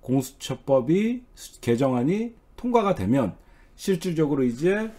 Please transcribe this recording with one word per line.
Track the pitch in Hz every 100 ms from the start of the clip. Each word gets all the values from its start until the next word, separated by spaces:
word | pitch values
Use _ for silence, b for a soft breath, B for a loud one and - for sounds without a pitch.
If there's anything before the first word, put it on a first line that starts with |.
공수처법이 | - 131 127 - - - - 135 123 175 220 247 - - - -
개정안이 | - 117 135 123 127 202 233 233 _ -
통과가 | 247 240 202 185
되면 | 190 254 208 - b b b -
실질적으로 | - 185 185 160 151 143
이제 | 127 117 165 202 220